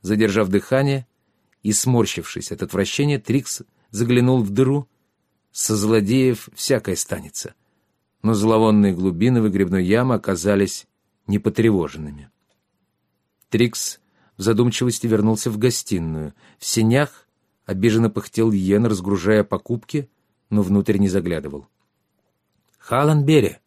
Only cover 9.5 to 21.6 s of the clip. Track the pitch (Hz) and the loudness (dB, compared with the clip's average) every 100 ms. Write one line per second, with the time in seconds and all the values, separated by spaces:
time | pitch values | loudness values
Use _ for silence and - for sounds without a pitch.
9.5 | 95 92 92 90 110 127 113 - 90 92 | 0 0 0 2 0 2 -2 -2 -2 0
10.5 | 101 98 - - _ _ _ - 101 104 | 2 0 -4 -16 _ _ _ -4 -2 -2
11.5 | - 113 98 76 78 76 73 69 _ _ | 0 2 2 -2 -8 -14 -14 -20 _ _
12.5 | _ _ _ _ _ _ _ _ _ _ | _ _ _ _ _ _ _ _ _ _
13.5 | 107 120 - - - _ _ _ - 98 | 0 0 -2 -10 -12 _ _ _ -4 0
14.5 | 110 120 - 123 117 120 110 107 107 123 | 2 2 0 -2 -2 0 2 2 0 -4
15.5 | 107 123 113 - 92 82 78 76 _ _ | 0 0 -2 -4 -4 -4 -8 -10 _ _
16.5 | _ - - 110 127 147 - _ _ _ | _ -6 0 2 2 0 -8 _ _ _
17.5 | _ - 95 110 110 117 104 - - 113 | _ -10 0 2 2 0 -2 -6 -2 0
18.5 | 101 95 101 117 98 92 98 90 98 - | 0 2 2 2 -2 -2 -2 2 2 0
19.5 | - - 120 - 151 131 _ _ _ _ | -6 -6 -8 -6 -8 -8 _ _ _ _
20.5 | 104 95 101 98 101 98 92 87 80 73 | -2 2 2 2 2 2 0 -2 -6 -8
21.5 | 71 | -14